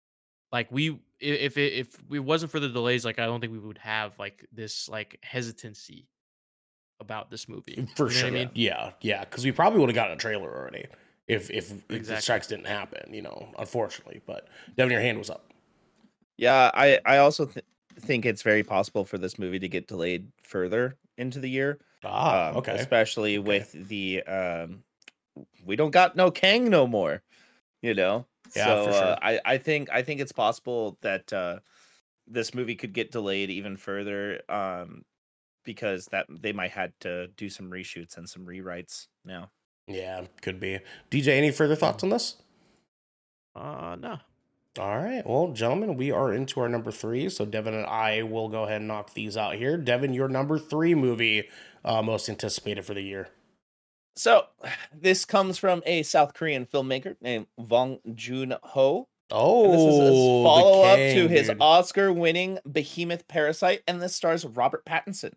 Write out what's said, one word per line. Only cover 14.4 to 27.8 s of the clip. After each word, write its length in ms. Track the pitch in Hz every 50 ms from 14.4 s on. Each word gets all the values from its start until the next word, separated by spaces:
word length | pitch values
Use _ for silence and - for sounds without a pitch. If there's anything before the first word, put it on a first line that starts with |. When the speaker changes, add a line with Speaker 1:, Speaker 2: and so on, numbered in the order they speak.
| - _ - - - - -
Speaker 2:
Devin, 160 | - 127 127
your 80 | 123 107
hand 160 | 110 123 110
was 140 | 107 101 -
up. 200 | - - _ _ _ _ _ _ _ _ _ _ _ _ _ _ _ _ _ _ _
Speaker 3:
Yeah, 340 | - 117 120 135 131 127 117 -
I, 240 | - 139 143 135 - -
I 120 | 107 135 139
also 280 | 143 147 147 - 151
th-, 180 | 135 - - - _ _ _ _ _ _ -
think 260 | - - 139 120 110
it's 160 | 123 104 -
very 200 | - 113 107 107 101
possible 400 | - 104 95 101 - - 107 95
for 100 | - -
this 220 | 95 90 92 - -
movie 220 | 98 90 92 95
to 80 | 95 90
get 200 | 92 90 87 -
delayed 400 | 104 87 85 87 90 87 95 113 _ _
further 560 | _ - - 98 90 90 87 117 123 131 135 _ _ _ _
into 220 | - 123 131 123 139
the 100 | 131 131
year. 300 | 127 135 135 143 143 143 _ _ _ _
Speaker 2:
Ah, 480 | - 98 98 104 139 160 117 95 85 78
Speaker 3:
Um, 60 | 82
Speaker 2:
okay. 180 | 113 - - -
Speaker 3:
especially 600 | 107 123 131 123 113 110 110 - 117 107 104 101 104
Speaker 2:
Okay. 80 | 98 107
Speaker 3:
with 400 | 101 101 107 - - 78 95 98
the, 340 | 107 101 95 95 92 92
um, 600 | - - 95 95 92 90 85 82 85 82 92 98 - _ _ _ _ - - _ _ _ _ - - - _ _ -
we 100 | 90 101
don't 140 | 139 156 151
got 260 | 147 175 185 180 -
no 140 | - 185 180
Kang 380 | 170 - - 190 208 240 254 233
no 160 | 196 160 131
more, 360 | 123 117 104 90 78 73 - - _ _ _ _ _ _ _ _ _ _ _